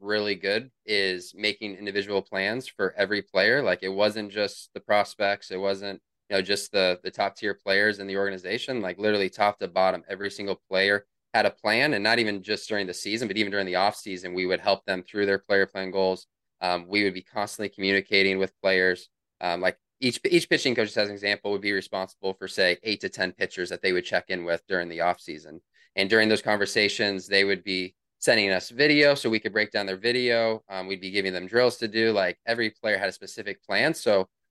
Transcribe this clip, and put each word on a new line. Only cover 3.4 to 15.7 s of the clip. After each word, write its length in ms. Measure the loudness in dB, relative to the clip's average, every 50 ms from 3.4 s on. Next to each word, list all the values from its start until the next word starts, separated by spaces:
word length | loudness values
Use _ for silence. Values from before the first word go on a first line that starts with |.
| 4 4 4 4 2
Like, 180 | 2 0 0 -2
it 80 | -4
wasn't 420 | 0 2 2 2 0 -2 -8 -6 -4
just 380 | -4 -4 -4 -4 -8 -18 -16 -16
the 60 | -10
prospects. 720 | -2 0 2 2 2 0 -2 -2 -2 -2 -2 -2 -6 -8
It 80 | -6 -4
wasn't, 420 | -2 -2 -2 -4 -6 -10 -12 -12 _ _ _ _ _ -2
you 60 | 0
know, 60 | 0 0
just 300 | 0 -2 -2 -4 -2 0
the, 260 | 2 4 4 2 0 -4
the 80 | -6
top 260 | -4 -2 -2 -2 -2
tier 160 | -4 -4 -6 -6
players 460 | -4 -2 0 2 4 4 2 0 -2
in 80 | -4
the 100 | -6 -4
organization. 640 | -2 -2 -2 -4 -6 -6 -6 -6 -6 -6 -6 -6 -4
Like, 180 | -4 -6 -4 -2
literally 300 | 0 2 2 2 0 0
top 300 | 0 0 0 0 0 0
to 100 | -6 -4
bottom, 360 | 0 2 2 2 2 0 -4 -10
every 220 | -10 -8 -8 -8
single 300 | -8 -8 -6 -6 -6 -8 _ -2
player 340 | 0 2 4 4 4 2 0 _ _ _ _ _ 2
had 100 | 2 2
a 60 | 2
plan, 420 | 2 _ 0 0 2 2 2 2 0
and 100 | 0 2
not 160 | 2 2 4
even 240 | 2 2 -2 -4 -4
just 240 | -6 -6 -6 -4
during 200 | -4 -4 -4 -4
the 80 | -4 -6
season, 340 | -8 -6 -6 -4 -4 -4 -2
but 80 | 0
even 160 | 0 0 0 0
during 140 | -2 -2
the 100 | 0 0
off 200 | 2 2 2 0
season, 360 | -2 -8 -10 -10 -10 -10 -6 -4
we 140 | -2 -2
would 140 | 0 0 0
help 260 | 2 0 0 0 0
them 160 | -4 -4 -4 -6
through 240 | -6 -2 0 2
their 120 | 2 2 0
player 280 | 0 2 2 2 2
plan 240 | 2